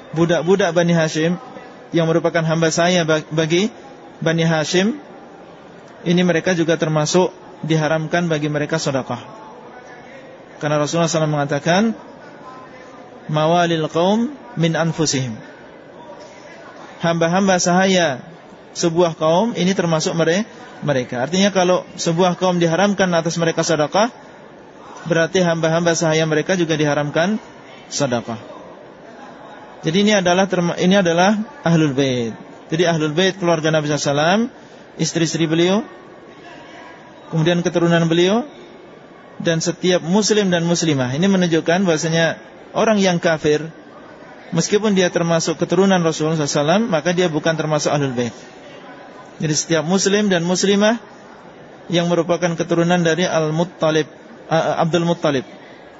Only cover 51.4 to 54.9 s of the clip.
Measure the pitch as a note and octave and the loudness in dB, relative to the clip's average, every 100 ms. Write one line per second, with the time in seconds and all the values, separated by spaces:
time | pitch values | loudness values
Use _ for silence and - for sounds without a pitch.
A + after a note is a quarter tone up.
51.4 | - - - - - F3 E3+ E3+ E3 E3 | -20 -20 -20 -18 -4 -2 0 0 0 0
52.4 | F3 E3 D#3+ E3+ E3+ F3+ E3 D#3+ F3+ D#3+ | -2 -2 -2 0 2 2 2 2 0 0
53.4 | D#3 D#3 F3 - D#3 D#3 C#3+ - - - | 0 -2 -2 -2 0 0 -2 -8 -20 -16
54.4 | - D#3+ D3 D3+ E3 | -2 0 0 0 0